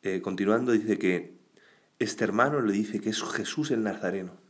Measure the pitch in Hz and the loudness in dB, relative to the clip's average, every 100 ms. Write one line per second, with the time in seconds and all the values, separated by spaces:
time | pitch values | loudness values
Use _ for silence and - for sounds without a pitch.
0 | 98 92 98 92 98 113 123 110 107 104 | -2 -2 -4 -2 2 2 4 2 2 0
1 | 92 90 - - _ _ - _ _ _ | 2 0 -4 -18 _ _ -20 _ _ _
2 | 107 - 107 101 131 147 113 101 107 104 | -6 0 0 4 2 4 2 2 0 -2
3 | 110 107 - - 98 - 143 117 107 95 | -2 -4 -4 -4 -4 -2 0 0 0 -2
4 | 95 95 90 - | -2 -4 -6 -14